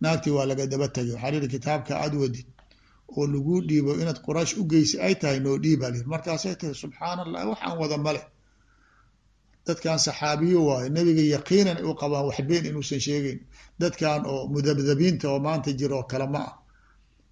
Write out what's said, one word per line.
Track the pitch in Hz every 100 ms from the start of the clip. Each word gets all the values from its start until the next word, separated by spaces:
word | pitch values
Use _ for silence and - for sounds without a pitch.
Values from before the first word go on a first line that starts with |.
Naagtii | 156 160 156
waa | 143 135
laga | 135 135
daba | 139 139
tagay. | 131 120
Waxaa | 117 127
la | 151
yiri, | 135
"Kitaabka | 131 147 151 113 147
aad | 151 143
wadid | 131 123 - - _ _ _ _ -
oo | 143 143
laguu | 143 143 180
dhiibo | 160 151 139 147
inaad | 165 135
Quraysh | - 156 165 220
u | 165
geysi | 160 147 -
ay | 185 190
tahay, | 151 135
noo | 135 135
dhiib," | 156 143
baa | 127
la | 120
yiri. | 127
Markaasay | 160 170 156 190 175
tahay, | 160 135
"Subxaanallah, | 151 - 170 180 165 170 202
wax | 214
aan | 175 170
wada | 151 151
male." | 151 147 - _ _ _ _ _ _ _ _ _ _ _ _ _ -
Dadkan | 165 147 -
saxaabiyo | 151 - 151 151 170 175 147
waaye, | 131 127
nabiga | 160 170 160
yaqiinan | 151 143 - 190 190 -
u | 160 -
qabaan | 147 143 139
wax | - 135
been | 170 156
inuusan | 151 131 139
sheegayn. | 147 147 139 - - - - -
Dadkan | 175 - 156 151 143
oo | 135 135
mudabdabiinta | 143 143 143 139 143 180 156 147
oo | 139
maanta | 147 160 147
jira | 131 139 135
oo |
kale | 123 131 135
ma | 147
ah. | 151 - _ _ _ _ _ _ _